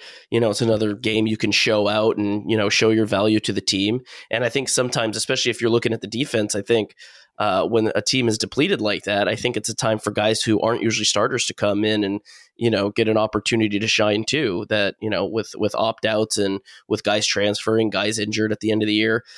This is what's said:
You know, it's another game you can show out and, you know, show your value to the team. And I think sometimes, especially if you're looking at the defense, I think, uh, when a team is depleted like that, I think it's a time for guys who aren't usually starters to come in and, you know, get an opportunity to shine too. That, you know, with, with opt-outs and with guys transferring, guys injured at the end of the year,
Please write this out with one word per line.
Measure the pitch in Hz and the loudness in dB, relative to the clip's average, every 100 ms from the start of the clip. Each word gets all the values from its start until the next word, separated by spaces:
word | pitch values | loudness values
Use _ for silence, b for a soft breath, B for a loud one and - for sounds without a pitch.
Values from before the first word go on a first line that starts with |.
| B B B | B B B
You | 113 | 0
know, | 113 | 2
it's | 104 | 2
another | 117 107 107 | 2 2 0
game | 104 110 110 110 | -2 0 0 0
you | 107 | 0
can | 107 | 0
show | 101 117 107 101 | 0 2 2 2
out | 107 110 101 | 2 2 0
and, | 101 104 85 | -2 -2 0
you | 110 | 0
know, | 101 | 2
show | - 110 | 2 4
your | 110 107 | 4 2
value | 98 107 107 | 2 2 2
to | - | 0
the | 98 | -4
team. | - 95 101 123 B B B | -2 0 0 0 B B B
And | 110 | -2
I | 120 | 0
think | 139 131 | -2 0
sometimes, | - 127 123 113 110 | 0 0 0 -2 -2
especially | - 131 123 | -4 -2 -2
if | 110 | 0
you're | 117 | 2
looking | 117 117 | 2 0
at | 113 | -4
the | 104 | -4
defense, | 113 147 113 107 104 | -6 -2 -2 -2 -4
I | |
think, | - 117 101 - B B B - | 0 0 0 -8 B B B -4
uh, | 104 95 87 | 0 0 2
when | 113 107 | 2 2
a | 107 | 0
team | - 131 117 | 0 0 0
is | 107 | 0
depleted | 95 - 175 147 | -2 0 0 0
like | 107 92 | -2 -2
that, | 98 101 101 | -2 0 0
I | 107 | 0
think | 123 110 | -2 -4
it's | 107 | -6
a | |
time | 113 113 107 | -2 0 0
for | - | -2
guys | 104 107 110 | 0 0 0
who | 117 107 | 0 2
aren't | 110 120 | 2 0
usually | 113 107 | 0 0
starters | 107 101 113 123 - | 0 0 0 -2 -4
to | |
come | - 104 101 | -2 -2 0
in | 107 107 | 0 2
and, | 98 101 B B B - | 0 -2 B B B -2
you | 117 | 0
know, | 104 101 | 2 0
get | 110 110 | 0 2
an | 107 | 2
opportunity | 110 104 - 113 110 101 | 2 -2 0 0 2 0
to | 107 | 0
shine | - 107 107 | 2 2 2
too. | 110 147 127 90 107 | 0 -2 0 -2 -2
That, | 107 101 - | 0 0 -2
you | 107 | -4
know, | 95 95 | -2 -2
with, | 110 101 - | -4 -6 -4
with | 104 - | -2 0
opt-outs | 110 - 110 107 110 - | -2 -2 -2 0 0 0
and | 98 98 B B - | -2 -4 B B -6
with | 107 | -2
guys | 104 107 | 0 0
transferring, | - - 107 104 - 110 110 | 0 0 0 0 0 2 2
guys | 95 104 110 | 0 -2 -2
injured | 107 110 107 | -4 -2 -2
at | 107 | -2
the | 107 | 0
end | 107 | 2
of | 107 | 2
the | |
year, | 107 110 117 B | 2 2 0 B